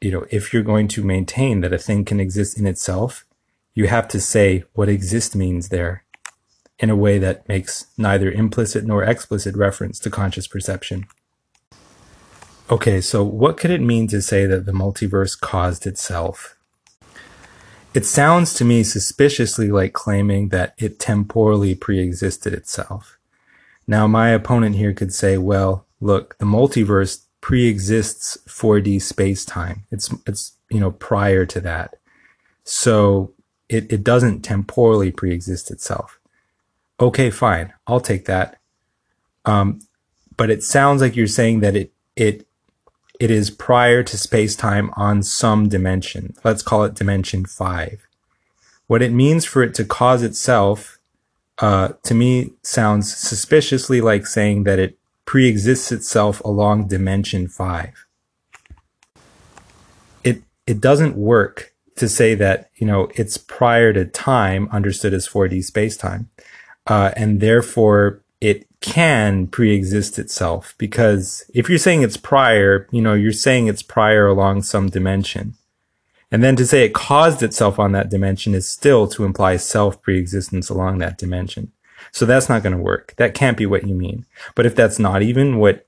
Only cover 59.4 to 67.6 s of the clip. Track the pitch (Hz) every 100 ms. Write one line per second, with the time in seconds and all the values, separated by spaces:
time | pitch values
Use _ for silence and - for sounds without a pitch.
59.4 | _ - - _ _ _ _ _ 123 120
60.4 | - _ - 104 131 143 156 101 104 117
61.4 | 98 - - _ _ - 113 - 113 107
62.4 | 98 95 - - 107 101 92 - 104 -
63.4 | - - 120 117 117 98 90 - - 127
64.4 | 98 95 104 104 101 92 104 95 - 107
65.4 | 92 92 90 - 107 - 92 95 117 _
66.4 | - - - - - 107 98 120 107 104
67.4 | 107 117